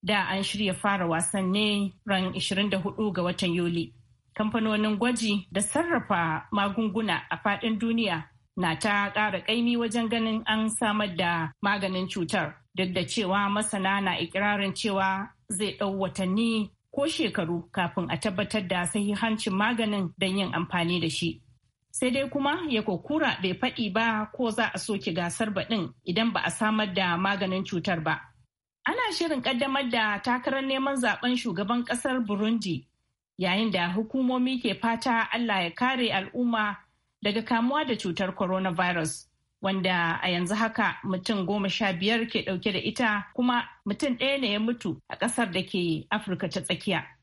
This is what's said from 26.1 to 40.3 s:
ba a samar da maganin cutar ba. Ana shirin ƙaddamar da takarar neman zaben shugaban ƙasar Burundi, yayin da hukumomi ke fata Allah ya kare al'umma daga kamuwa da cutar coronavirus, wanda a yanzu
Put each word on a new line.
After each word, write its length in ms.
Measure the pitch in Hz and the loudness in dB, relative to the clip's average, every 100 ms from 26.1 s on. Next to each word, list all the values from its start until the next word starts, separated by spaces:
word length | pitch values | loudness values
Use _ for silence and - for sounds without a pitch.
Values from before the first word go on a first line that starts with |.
| 180 226 | 0 2
ba 80 | 190 - | 2 -2
a 60 | |
samar 360 | - 214 220 214 | 0 2 2 0
da 220 | 185 185 170 | 0 0 2
maganin 460 | 190 202 190 185 | 0 0 0 0
cutar 400 | 190 180 165 170 | -2 -2 0 0
ba. 160 | 160 156 - _ _ _ _ _ - | 0 -2 -6 _ _ _ _ _ -4
Ana 280 | 440 480 339 | 0 0 0
shirin 240 | 339 294 | 0 0
ƙaddamar 480 | 240 254 269 269 262 | 0 0 2 0 0
da 280 | 233 214 202 | 2 2 0
takarar 420 | 254 247 247 262 | 0 0 0 0
neman 360 | 269 262 269 277 | 0 0 0 2
zaben 400 | 240 202 247 247 | 0 2 2 0
shugaban 480 | 240 175 202 240 240 | 0 -2 0 0 0
ƙasar 340 | 247 277 254 214 | -2 0 0 0
Burundi, 600 | 202 214 226 196 147 - _ _ _ _ - | 0 2 2 0 -4 -6 _ _ _ _ -4
yayin 320 | 185 190 220 | 0 2 2
da 160 | 180 175 | 0 0
hukumomi 680 | 185 220 262 254 254 254 262 | 0 -2 2 2 2 2 0
ke 140 | 233 196 | -2 0
fata 480 | 233 233 262 233 226 | 0 0 2 2 2
Allah 320 | 233 240 196 | 0 0 0
ya 60 | 175 | 0
kare 400 | - 247 262 233 | 0 0 2 2
al'umma 640 | 196 196 240 247 226 214 196 _ _ _ _ | 0 -2 0 0 2 0 -4 _ _ _ _
daga 180 | - 208 | -2 0
kamuwa 460 | 220 233 240 277 294 | 0 2 2 2 0
da 80 | 220 | -2
cutar 400 | 196 165 190 185 | -2 -2 -2 0
coronavirus, 920 | 185 185 190 170 180 170 156 - - _ _ _ | 0 2 0 2 2 2 -2 -6 -16 _ _ _
wanda 580 | 196 190 185 180 170 165 | -2 0 2 2 2 0
a 60 | |
yanzu 280 | 180 | 0